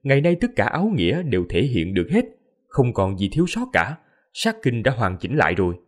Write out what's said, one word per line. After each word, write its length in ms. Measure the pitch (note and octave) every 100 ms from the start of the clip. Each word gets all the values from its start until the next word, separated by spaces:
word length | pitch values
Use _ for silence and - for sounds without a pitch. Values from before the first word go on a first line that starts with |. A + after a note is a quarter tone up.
Ngày 180 | C3+ C#3
nay 160 | E3 F3
tất 80 | A#3+ -
cả 80 |
áo 280 | G2+ D#3 G#3
nghĩa 280 | E3 F2 D3+
đều 240 | E3+ F#2 F2
thể 140 | F2
hiện 320 | C3+ A2+ E2
được 120 | G2 F2
hết, 140 | G3+ B3+ - _ _ _
không 240 | - A#2+
còn 260 | A2 F#2+ F#2+
gì 100 | G2
thiếu 140 | C3+ F3
sót 200 | A3+ B3+
cả. 240 | F2 E2+ D#3+ _ _ _
Sát 240 | - A3+ A3
kinh 200 | C3+ A#2+
đã 100 | A2
hoàn 240 | A#2+ G2 F2+
chỉnh 160 | - D3
lại 180 | E2
rồi. 200 | F2+ F2+ F2